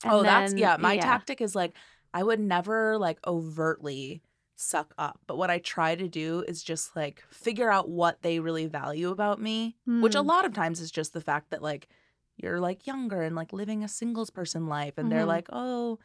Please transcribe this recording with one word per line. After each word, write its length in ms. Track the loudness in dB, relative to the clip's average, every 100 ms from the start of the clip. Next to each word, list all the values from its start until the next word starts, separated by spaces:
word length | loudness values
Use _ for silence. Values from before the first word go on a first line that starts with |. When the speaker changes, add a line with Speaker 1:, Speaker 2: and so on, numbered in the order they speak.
Speaker 1:
And 100 | 4
Speaker 2:
Oh, 100 | 4
that's, 280 | 8 6 4
Speaker 1:
then, 60 | 2
Speaker 2:
yeah, 180 | 4 4
my 160 | 4
Speaker 1:
yeah. 80 | 4
Speaker 2:
tactic 380 | 2 2 0 -4
is, 140 | -2 -2
like, 180 | -2 -4 -20 _ _
I 100 | -2
would 160 | 0 2
never, 580 | 2 0 2 0 2 2
like, 220 | 0 -2 -2
overtly 960 | -2 -4 -2 0 0 -4 -8 -8 -12 _ _ _ -8
suck 380 | -4 -2 -2 -4
up. 220 | -6 -6 -8
But 100 | -2
what 120 | 0
I 80 | 0
try 360 | -2 0 2 2
to 120 | -2
do 340 | -4 -2 -2 -4
is 160 | -6
just, 320 | -6 -6 -6 -4
like, 280 | -6 -6 -20
figure 400 | -8 -4 0 4
out 200 | 4 2
what 320 | 2 2 2
they 180 | 0 0
really 260 | 0 -2 -2
value 460 | -4 -4 -4 -2
about 280 | 0 0 0
me, 360 | -2 -2 -4 -6 0
which 300 | 4 6 6
a 40 |
Speaker 1:
Mm. 60 | 4
Speaker 2:
lot 200 | 4 2
of 80 |
times 260 | 0 -2 -2
is 80 | -6
just 220 | -6 -6
the 80 | -6
fact 300 | -2 -2 -4
that, 100 | -8
like, 260 | -6 -6 -10 _ _ _ _ -10
you're, 220 | -4 -2
like, 260 | -2 -4 -8
younger 340 | -6 -4 -2
and, 120 | -2 -4
like, 160 | -6
living 300 | -8 -6 -4
a 40 | -6
singles 420 | -6 -4 -4 -6
person 380 | -6 -6 -4 -2
life. 300 | -2 -4 -4
And 140 | 0
they're 80 | 2
Speaker 1:
Mm-hmm. 60 | 2
Speaker 2:
like, 220 | 0 -2
"Oh, 480 | -6 -4 -2 -2 -4